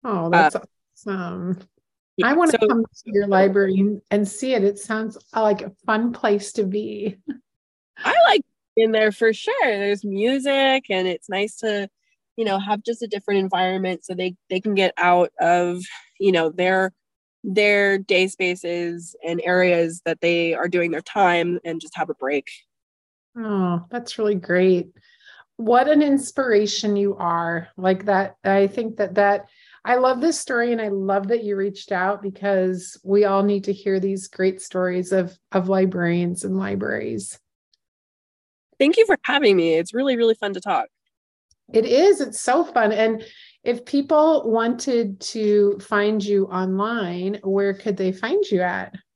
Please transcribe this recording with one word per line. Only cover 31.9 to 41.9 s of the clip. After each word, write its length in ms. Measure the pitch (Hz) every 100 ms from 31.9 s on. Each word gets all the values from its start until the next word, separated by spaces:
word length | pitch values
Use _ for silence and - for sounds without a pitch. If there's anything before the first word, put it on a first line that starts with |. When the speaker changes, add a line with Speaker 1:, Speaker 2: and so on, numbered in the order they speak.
Speaker 1:
out 320 | 185 185 202
because 760 | 202 190 202 190 185 185 - -
we 220 | 185 202
all 180 | 208 196
need 220 | 202 202
to 80 | 196
hear 260 | 190 202 190
these 300 | 196 196 -
great 320 | - 190 185
stories 500 | - 185 180 180 180
of, 260 | 190 180 - _
of 160 | 196 180
librarians 800 | 190 190 180 170 170 175 175
and 120 | 196 190
libraries. 800 | 196 196 202 - 214 226 196 - _ _ _ _ _ _ _ _ _ _ _ _ _ _
Speaker 2:
Thank 180 | 277 339
you 80 |
for 120 | 440 349
having 340 | - 285 247 190
me. 180 | 165
It's 180 | 160 170
really, 220 | 233 269
really 200 | 240 226
fun 180 | 220 202
to 80 | 190
talk. 260 | 202 160 107 _ _ _ _ _ _ _ _
Speaker 1:
It 140 | 220
is. 360 | 220